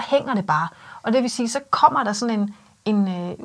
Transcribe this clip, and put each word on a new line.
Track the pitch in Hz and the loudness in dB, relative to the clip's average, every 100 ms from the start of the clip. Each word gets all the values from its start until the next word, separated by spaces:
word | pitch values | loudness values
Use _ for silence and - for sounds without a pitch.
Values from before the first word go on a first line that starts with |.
| - | 0
hænger | 277 - | 0 0
det | 208 196 | -2 0
bare. | 151 165 - - - | 0 -2 -8 -20 -8
Og | 226 | 0
det | 254 | 2
vil | 240 | 2
sige, | - 233 | -2 -2
så | 277 - | -4 -4
kommer | - 302 302 | 4 4 4
der | 214 | -2
sådan | 208 240 208 | -2 -2 0
en, | 202 - - _ 214 | -2 -6 -20 _ -2
en, | 208 190 | 0 0
øh, | 180 175 175 | -2 -6 -8